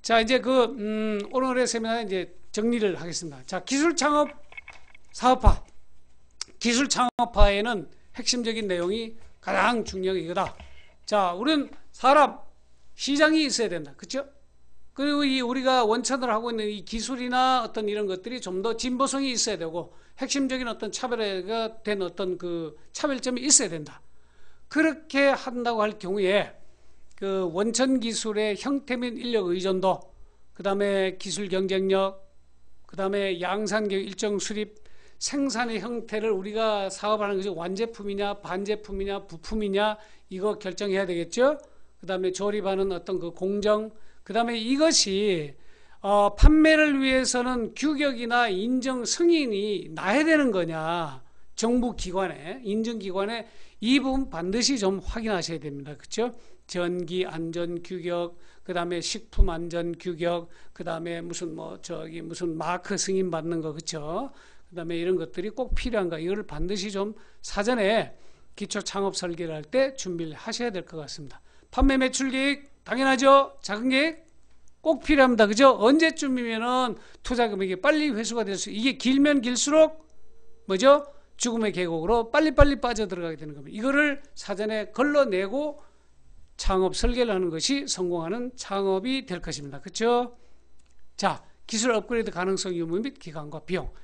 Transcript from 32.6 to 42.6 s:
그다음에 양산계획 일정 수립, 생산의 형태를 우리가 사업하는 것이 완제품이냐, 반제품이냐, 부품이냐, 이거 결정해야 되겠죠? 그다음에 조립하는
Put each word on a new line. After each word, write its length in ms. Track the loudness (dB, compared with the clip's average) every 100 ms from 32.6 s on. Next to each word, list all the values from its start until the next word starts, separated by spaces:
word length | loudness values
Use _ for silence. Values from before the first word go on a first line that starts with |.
| -18 -16
그다음에 560 | -12 -4 -2 0 -2 -2
양산계획 640 | -2 -2 0 0 0 -2
일정 320 | -4 -4 -2 -2
수립, 380 | -2 -4 -6 -8 -16 -16 -16 -8
생산의 600 | -4 0 0 0 -2 -4
형태를 500 | -4 -8 -4 -2 0
우리가 600 | 0 -2 0 0 0 -2
사업하는 460 | -4 0 0 0 -2
것이 120 | -2
완제품이냐, 840 | -4 -6 -4 -4 -4 -6 -4 -4 -4
반제품이냐, 840 | -6 -6 -2 -4 -4 -6 -4 -6
부품이냐, 720 | -8 -14 -6 -2 0 2 0 -2 -12 -20 -14
이거 300 | -4 -2 -2
결정해야 480 | -8 -4 -2 0 0
되겠죠? 500 | -4 -4 2 2 2 -10 -20 -20 -16
그다음에 300 | -6 -2 -2
조립하는 600 | -2 -2 -2